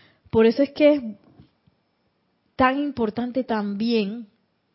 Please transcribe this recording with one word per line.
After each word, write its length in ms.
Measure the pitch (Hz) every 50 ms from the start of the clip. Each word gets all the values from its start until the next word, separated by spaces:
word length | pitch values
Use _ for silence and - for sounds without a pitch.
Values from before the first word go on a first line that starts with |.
| _ _ _ _ _ _
Por 160 | - 226 226
eso 180 | 226 233 277 285
es 80 | 277
que 220 | - - 302 294 302
es 100 | 285 240 214 208 - _ _ _ - - _ _ _ _ _ _ _ _ _ _ _ _ _ _ _ _ _ _ _ _ _ _
tan 240 | - 254 254 262 285
importante 640 | 294 294 269 247 226 208 208 240 240 247 233 262 247
también 840 | - 226 214 208 202 202 202 226 240 233 220 202 196 220 240 220 - _ _ _ _ _ _ _ _